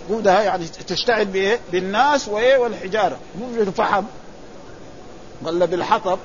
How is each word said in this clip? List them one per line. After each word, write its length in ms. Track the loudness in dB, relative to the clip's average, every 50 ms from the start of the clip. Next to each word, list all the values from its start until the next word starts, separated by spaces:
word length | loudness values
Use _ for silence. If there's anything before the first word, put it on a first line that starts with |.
| -6 -4
قودها 320 | -2 2 4 6 6 6
يعني 240 | 4 2 0 -2 -4 -6 -10 -12 -8
تشتعل 380 | -6 -4 -2 2 2 2 2 2
بإيه؟ 340 | 0 0 0 2 2 2 0 -2 -2
بالناس 560 | -2 -2 -2 0 2 2 4 4 4 2 0
وإيه؟ 300 | -2 -2 2 4 6 6
والحجارة، 600 | 6 4 2 -2 -6 -6 -2 0 2 2 2 0 -2 -12 -14 -12 -10
مو 60 | -10 -4 0
بالفحم 460 | 0 0 0 2 0 2 2 2 2 0 -2 -6 -14 -16 -16 -18 -18 -18 -18 -18 -18 -18 -18 -16 -16 -16 -18 -18 -16 -16 -16 -16 -18 -18 -16 -14 -8 -6
ولا 220 | -2 0 2 2
بالحطب. 540 | 2 2 0 2 2 0 0 2 0 -2 -2